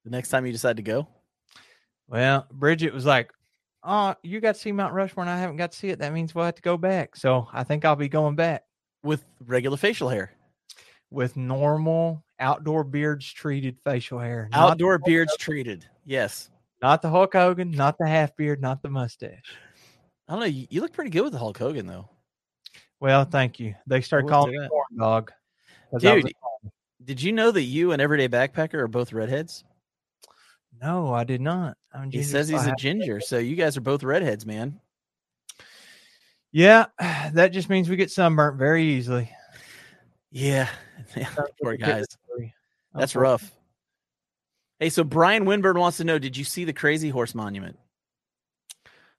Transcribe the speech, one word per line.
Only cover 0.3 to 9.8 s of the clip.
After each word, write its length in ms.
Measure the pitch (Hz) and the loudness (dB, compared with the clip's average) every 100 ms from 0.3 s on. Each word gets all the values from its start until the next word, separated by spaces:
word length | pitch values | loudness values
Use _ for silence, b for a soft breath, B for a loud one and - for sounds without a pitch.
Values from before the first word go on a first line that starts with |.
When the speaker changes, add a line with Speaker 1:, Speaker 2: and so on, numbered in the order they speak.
| 131 127 | -2 -2
Speaker 1:
you 80 | |
decide 240 | 113 127 113 | -2 -2 -2
to 60 | |
go? 220 | 104 117 156 _ _ _ _ b b b b _ _ | -2 -4 -6 _ _ _ _ b b b b _ _
Speaker 2:
Well, 400 | 117 131 139 - | 0 2 2 -2
Bridget 440 | 139 143 160 160 | -2 2 2 0
was 120 | 131 135 | -2 2
like, 240 | 127 107 _ _ _ _ _ | 2 2 _ _ _ _ _
"Oh, 320 | - 208 196 - | -4 0 0 -4
you 160 | 165 214 | -10 -4
got 160 | 220 208 | -2 -2
to 60 | |
see 100 | 220 | -4
Mount 220 | 202 190 | -4 -2
Rushmore, 320 | 180 196 - 175 | -2 -4 -4 -6
and 40 | |
I 80 | 180 | -4
haven't 200 | 180 151 | -4 -4
got 160 | 175 | -6
to 40 | - | -6
see 120 | 196 | -8
it. 100 | 180 | -6
That 140 | 147 | -4
means 200 | 160 165 | -4 -4
we'll 120 | 165 170 | -2 -4
have 100 | 170 | -2
to 60 | |
go 160 | 175 175 | -2 0
back." 400 | 185 190 - - | 0 -2 -4 -2
So 320 | 131 127 117 | 0 2 0
I 140 | 120 123 | -6 -4
think 180 | 151 | 0
I'll 140 | 160 147 | 2 2
be 100 | 143 | 0
going 300 | 156 151 147 | 0 0 2
back. 260 | 165 151 - _ _ _ | 0 -2 -8 _ _ _
Speaker 1:
With 220 | 147 151 - _ 120 | -4 -4 -6 _ -2
regular 300 | 127 131 | -2 0
facial 320 | 139 | 0